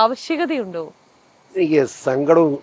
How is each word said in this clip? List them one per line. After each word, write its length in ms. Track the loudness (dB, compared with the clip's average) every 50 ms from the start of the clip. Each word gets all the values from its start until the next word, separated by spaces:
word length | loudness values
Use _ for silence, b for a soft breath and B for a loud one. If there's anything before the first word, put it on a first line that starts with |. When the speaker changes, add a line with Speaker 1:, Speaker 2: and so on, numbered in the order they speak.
Speaker 1:
ആവശ്യകതയുണ്ടോ? 880 | 4 2 0 -4 -6 -6 -4 -4 -4 -4 -4 -6 -6 -8 -10 -12 -12 -12 -16 _ _ _ _ _ _ _ _ _ _ _ -4 -2
Speaker 2:
എനിക്ക് 260 | 0 2 2 2 2 0 -4 -6 -4
സങ്കടവും 500 | -2 -2 -2 2 4 4 4 4 2 0 -4